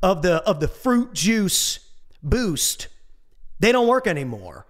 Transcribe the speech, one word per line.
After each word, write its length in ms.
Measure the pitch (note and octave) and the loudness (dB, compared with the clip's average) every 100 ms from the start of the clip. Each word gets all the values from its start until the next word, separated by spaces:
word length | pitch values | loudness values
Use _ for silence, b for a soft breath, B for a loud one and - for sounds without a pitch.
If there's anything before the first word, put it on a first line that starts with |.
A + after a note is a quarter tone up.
of 200 | F#3 F#3+ | 2 2
the, 140 | F3 E3 D#3+ | 2 2 2
of 120 | D#3+ | 0
the 80 | D3+ | -2
fruit 460 | - - A#3+ A#3+ | -2 2 2 2
juice 640 | - D#3+ A3+ G3 - - - - - - - | -2 0 2 2 0 -2 -6 -12 -20 -20 -12
boost, 640 | D3 A3+ A#3 C#3+ - - - - - - - - - - | -2 0 0 -2 -4 -4 -12 -16 -20 -20 -20 -20 -16 0
they 120 | G3+ | 2
don't 160 | B3+ A#3 | 4 4
work 200 | B3+ B3 | 2 2
anymore. 580 | D#3 C3 A2+ F#2 C#2 - | -2 -4 -8 -12 -18 -20